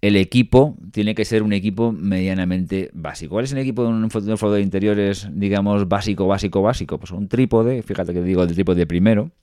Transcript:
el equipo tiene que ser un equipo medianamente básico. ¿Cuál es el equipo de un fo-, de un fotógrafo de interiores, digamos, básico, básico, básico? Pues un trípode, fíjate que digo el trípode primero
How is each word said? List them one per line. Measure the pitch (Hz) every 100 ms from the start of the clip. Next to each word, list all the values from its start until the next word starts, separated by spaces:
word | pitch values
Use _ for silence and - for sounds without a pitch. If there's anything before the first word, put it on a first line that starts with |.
el | 104 101
equipo | 95 123 120 127 117 - 92
tiene | - 104 110
que |
ser | 104 110
un | 107
equipo | 101 101 98 117
medianamente | 101 95 92 92 95 90 92 87 95 -
básico. | - 78 - 80 98
¿Cuál | 131
es |
el | 139
equipo | 131 113
de | 120
un | 113 110
fo-, | 110
de | 101
un | 110
fotógrafo | 107
de | 104
interiores, | 98 95 104 104 101 95 101
digamos, | 78 101 101 101 101 95
básico, | 98 95 92 95
básico, | 98 104 95
básico? | 101 123 82 -
Pues | -
un | 92 101
trípode, | 117 127 113 113 127
fíjate | - 95 87
que | 87
digo | 90 90
el | 90
trípode | 85 90 87 82
primero | 87 101 107 139 _